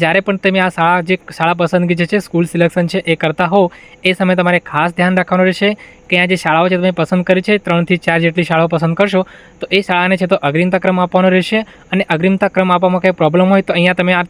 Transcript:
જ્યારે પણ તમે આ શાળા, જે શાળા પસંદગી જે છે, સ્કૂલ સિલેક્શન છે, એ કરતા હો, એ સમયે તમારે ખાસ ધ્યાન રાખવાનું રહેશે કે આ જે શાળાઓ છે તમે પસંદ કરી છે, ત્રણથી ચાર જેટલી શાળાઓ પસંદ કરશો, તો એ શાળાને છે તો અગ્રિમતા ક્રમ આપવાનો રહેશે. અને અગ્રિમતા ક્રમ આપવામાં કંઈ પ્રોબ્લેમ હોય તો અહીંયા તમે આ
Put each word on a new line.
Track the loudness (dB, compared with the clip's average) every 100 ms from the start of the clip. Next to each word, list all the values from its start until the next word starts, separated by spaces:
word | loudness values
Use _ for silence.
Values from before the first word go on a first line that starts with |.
જ્યારે | 0 0 0
પણ | -2 0
તમે | 0
આ | 0 0
શાળા, | 0 2 0
જે | -4 -6 -4
શાળા | -2 0
પસંદગી | 0 0 0 -2
જે | -2
છે, | -2 -2
સ્કૂલ | -2 -2
સિલેક્શન | 0 0 0 -2
છે, | -2 -2
એ | -2
કરતા | -2 -2 0
હો, | 2 0 -4 -20 -4
એ | -2
સમયે | 0 0 0
તમારે | 0 0 -2
ખાસ | -4 -2 0
ધ્યાન | 0 0
રાખવાનું | 0 0 0
રહેશે | 0 -2 -4 -10 -20 -4
કે | -2
આ | 0
જે | 0
શાળાઓ | 0 2 2
છે | 0
તમે | 0
પસંદ | -2 -2 -2 0
કરી | 0 0
છે, | -2 0
ત્રણથી | 0 0 0 0
ચાર | 0 0
જેટલી | 0 0
શાળાઓ | 0 0
પસંદ | 0 0 0
કરશો, | 0 0 -4 -10 -20 -14
તો | -2
એ | -2
શાળાને | 0 0 0 0
છે | 0
તો | 0 0
અગ્રિમતા | 0 0 0
ક્રમ | 0 0 0
આપવાનો | 2 2 2
રહેશે. | 0 -4 -6 -14 -4
અને | -4 -2
અગ્રિમતા | 0 0 0 0 0
ક્રમ | 0 2
આપવામાં | 2 0 0
કંઈ | 0
પ્રોબ્લેમ | 0 2 4 2
હોય | 2
તો |
અહીંયા | 0 0 0
તમે | 0 -2
આ | -2